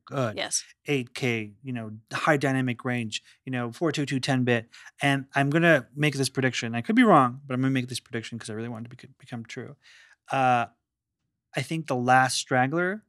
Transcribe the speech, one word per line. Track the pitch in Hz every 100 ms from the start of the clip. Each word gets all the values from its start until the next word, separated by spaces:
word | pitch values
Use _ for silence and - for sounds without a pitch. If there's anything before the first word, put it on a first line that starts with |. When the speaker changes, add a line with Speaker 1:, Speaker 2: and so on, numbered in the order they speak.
| -
Speaker 1:
good. | 135 120 98
Speaker 2:
Yes. | 101 - - _ -
Speaker 1:
Eight | 143 120
K, | - 127 113 104 101
you | 135
know, | 120 110 110 -
high | 123 - 147
dynamic | 139 131 127 113
range, | 127 120 110 - - _
you | -
know, | 127 120
four | 113 165
two | 151 139
two | 135
ten | 135 131
bit. | 123 117 117 - - -
And | 143 139 135
I'm | 139 143
gonna | 160 170 147 117
make | 143 151
this | 135 131
prediction. | - 131 - 117
I | 117
could | - 226
be |
wrong, | 233 156 123 135 139
but |
I'm | 127
gonna | 131
make | 135 123
this | 120
prediction | - 117 - 113
'cause | -
I |
really | 107 117
want | 113 117
it |
to | 123 127
bec-, | _
become | - 120
true. | 113 131 113 143 _ - - _ -
Uh, | 135 127 120 110 _ _ _ _ _ _ _ _
I | -
think | 127 165 151
the | 127
last | 123 127 131 -
straggler | - 131 131 165 180 214